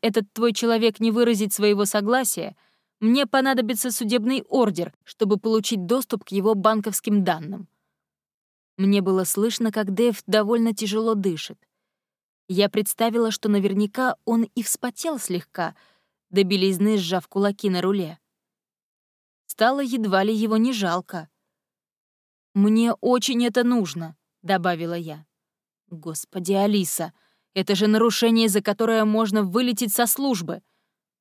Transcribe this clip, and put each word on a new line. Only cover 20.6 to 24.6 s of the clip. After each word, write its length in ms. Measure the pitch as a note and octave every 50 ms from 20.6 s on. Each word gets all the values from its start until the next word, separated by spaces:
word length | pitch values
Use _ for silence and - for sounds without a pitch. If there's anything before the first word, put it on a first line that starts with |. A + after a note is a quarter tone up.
| A3+ B3+
жалко. 560 | B3+ G#3 G3 F3 F3 F3+ F3 - - E3+ D#3+ - _ _ _ _ _ _ _ _ _ _ _ _ _ _ _ _ _ _ _ _ _ _ _ _ -
«Мне 400 | G3 G3+ G#3+ A3 A3+ A#3 A#3 -
очень 500 | - - B3 B3 B3 - - B3+ A#3+ A#3+
это 200 | A#3 G3+ B3+ A#3
нужно», — 520 | A#3+ B3 A#3 F#3+ D#3 - E3+ E3 D#3+ D#3 _ _ _ _ _
добавила 520 | - F3 F#3+ F3+